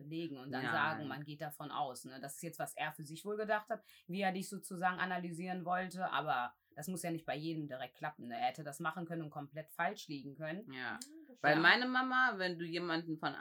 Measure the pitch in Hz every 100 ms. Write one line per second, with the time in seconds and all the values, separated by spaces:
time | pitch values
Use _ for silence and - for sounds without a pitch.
0 | 143 160 170 139 131 135 123 120 151 -
1 | 143 135 151 147 151 - 147 127 139 123
2 | 127 131 139 - 170 160 147 - 151 -
3 | 147 160 202 208 214 214 - 226 - -
4 | - 185 190 185 190 190 - 180 180 180
5 | 185 180 175 165 185 185 170 180 185 180
6 | 185 139 151 131 120 - _ - 151 185
7 | 170 165 - 139 160 160 147 127 127 -
8 | 156 - 120 117 127 127 147 139 165 180
9 | 165 170 151 151 143 151 151 - 175 208
10 | - 143 135 135 156 175 226 131 123 -
11 | - - - - 147 156 170 214 254 254
12 | 262 254 254 202 180 170 170 170 175 165
13 | 165 156 147 139